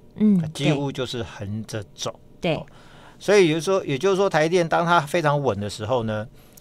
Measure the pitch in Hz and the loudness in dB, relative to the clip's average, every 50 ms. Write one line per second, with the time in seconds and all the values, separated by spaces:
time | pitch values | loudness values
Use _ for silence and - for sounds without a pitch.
0 | - - - - 214 214 202 180 160 156 156 - 139 151 151 139 143 139 131 139 | -20 -14 -4 0 2 4 4 4 2 -2 -4 -2 0 0 0 0 -2 -4 -4 -6
1 | 127 117 - 120 113 - - - 104 98 104 110 107 - - 110 - - - - | -6 -6 -6 -8 -8 -8 -10 -12 -10 -8 -8 -10 -10 -8 -10 -10 -10 -10 -12 -10
2 | - 117 - - - - - - - 175 151 123 - - - - - - - - | -10 -10 -10 -12 -20 -20 -18 -8 -4 -4 -4 -4 -6 -12 -20 -20 -20 -20 -20 -20
3 | - - - - - - 202 208 185 156 151 165 151 190 190 190 - - 139 127 | -20 -20 -20 -10 0 4 6 6 6 6 4 0 0 0 0 0 0 -2 -4 -2
4 | 156 196 190 180 202 196 - 156 156 165 175 185 170 165 170 165 170 170 175 175 | 0 0 2 2 2 2 2 2 0 2 2 2 2 2 0 0 2 4 2 2
5 | 143 147 - 175 151 147 147 147 139 123 101 98 104 104 - - 107 104 131 123 | 2 2 -2 0 2 2 0 2 0 0 -2 -2 -4 -6 -8 -8 -4 -2 -2 0
6 | 113 110 107 107 107 - - - - - - - | 0 -2 -4 -4 -6 -8 -14 -20 -20 -20 -20 -20